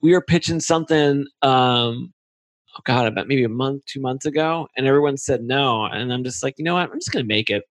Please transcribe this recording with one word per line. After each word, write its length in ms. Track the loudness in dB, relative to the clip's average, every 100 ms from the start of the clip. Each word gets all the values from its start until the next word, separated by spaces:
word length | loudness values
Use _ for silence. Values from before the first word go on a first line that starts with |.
we 100 | 6
were 100 | 4
pitching 380 | 4 0 2 -4
something, 640 | 0 0 2 2 4 2 -2 _
um, 720 | 2 4 4 2 0 -4 -10 _ _ _ _ _ _ -14
oh 40 | -2
God, 220 | 0 0
about 200 | -2 -2
maybe 160 | 0
a 60 | 0
month, 360 | 0 -4 -4 -10
two 160 | -8
months 240 | -6 -6 -4
ago, 420 | -2 -2 -2 -6 -2
and 100 | 4
everyone 300 | 4 4 0
said 240 | -2 -4
no. 420 | 0 0 2 0 -2
And 280 | -4 -4
I'm 100 | -4
just 200 | -6 -6
like, 120 | -8 -6
"You 60 | -2
know 100 | -2
what? 160 | -2
I'm 80 | -6
just 120 | -8
gonna 140 | -6 -2
make 240 | -2 0
it." 140 | -2 -4